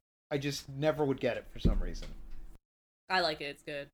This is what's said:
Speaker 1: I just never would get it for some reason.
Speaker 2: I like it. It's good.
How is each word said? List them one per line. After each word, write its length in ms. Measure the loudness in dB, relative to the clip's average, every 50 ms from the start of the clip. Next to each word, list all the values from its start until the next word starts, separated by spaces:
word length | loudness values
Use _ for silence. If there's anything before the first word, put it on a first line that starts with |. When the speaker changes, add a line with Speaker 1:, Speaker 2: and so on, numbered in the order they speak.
| _ _ _ _ _ -4
Speaker 1:
I 80 | -4 -2
just 300 | -2 -2 -2 -4 -6 -8
never 340 | -4 0 2 2 4 4 2
would 160 | 2 2 2
get 160 | 2 0 0
it 80 | 0 -4 -8 -4
for 60 | 2
some 220 | 4 4 6 4 4
reason. 260 | 2 -2 -4 -8 -8 -10 -10 -10 -10 -10 -10 -10 -10 -14 -18 _ _ _ _ _ _ _ _ _ 0
Speaker 2:
I 100 | 2 2
like 200 | 4 2 0 -2
it. 40 | -6
It's 160 | -8 -10 -10 -10
good. 260 | -8 -8 -8 -8 -8